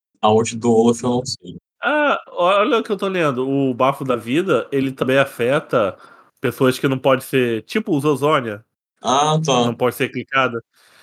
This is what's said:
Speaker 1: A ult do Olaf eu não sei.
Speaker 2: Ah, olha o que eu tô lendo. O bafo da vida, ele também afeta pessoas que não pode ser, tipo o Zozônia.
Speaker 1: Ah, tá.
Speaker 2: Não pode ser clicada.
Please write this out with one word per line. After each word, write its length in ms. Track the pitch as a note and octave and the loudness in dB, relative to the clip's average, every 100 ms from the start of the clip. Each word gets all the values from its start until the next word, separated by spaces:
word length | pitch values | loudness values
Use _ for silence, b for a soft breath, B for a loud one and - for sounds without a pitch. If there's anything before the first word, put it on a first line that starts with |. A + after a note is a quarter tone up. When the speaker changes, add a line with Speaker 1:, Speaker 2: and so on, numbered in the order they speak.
| _ _ | _ _
Speaker 1:
A 120 | G#2+ | 2
ult 240 | A2 A2+ A#2 | 2 2 -2
do 160 | A#2+ | 2
Olaf 280 | A2+ A#2 A#2 | 4 4 2
eu 100 | B2 | -2
não 140 | B2 | -4
sei. 340 | B2+ - F2+ - _ _ | -4 -12 -14 -18 _ _
Speaker 2:
Ah, 380 | A3+ D4+ D4 G#3+ - | -4 0 0 -2 -4
olha 460 | - F3 G3+ G#3+ A3+ | -2 2 2 2 0
o 40 | |
que 80 | - | -2
eu 60 | G3 | -4
tô 100 | G3 | -2
lendo. 420 | F#3 D3+ B2+ C3+ | 0 0 0 -2
O 240 | C#3 C3+ | 0 0
bafo 320 | B2+ C3 C#3 | 2 0 0
da 120 | C3 A#2+ | -4 -4
vida, 500 | A2 D3 F#3+ B2 - | -2 -2 0 0 0
ele 180 | C#3 C3+ | -2 -2
também 280 | C3 C3 C3+ | -2 0 2
afeta 800 | C#3 - A#2+ D3 - C3 G2+ - B B B _ | 0 -2 0 0 0 0 0 -4 B B B _
pessoas 360 | B2+ - C3 B2+ | -6 2 2 2
que 120 | C#3+ | -2
não 100 | C3 | 0
pode 240 | C#3 C3 | 2 0
ser, 400 | - C3+ B2 A2 | 0 -2 0 -2
tipo 320 | - A3 G#3+ | -4 -6 -2
o 60 | D3 | 0
Zozônia. 640 | D3+ C3 D3 D3+ A#2 G#2 - _ _ _ | 0 0 2 0 -2 -10 -14 _ _ _
Speaker 1:
Ah, 380 | G#2+ C3+ D3+ D#3 | 0 2 2 0
tá. 220 | D3+ B2+ A#2 | 2 2 0
Speaker 2:
Não 80 | |
pode 200 | A#2 B2 | 0 -2
ser 140 | - B2+ | 0 -4
clicada. 560 | C3 A#2 C3+ B2+ A#2 - b b b | -4 -4 0 0 -2 -10 b b b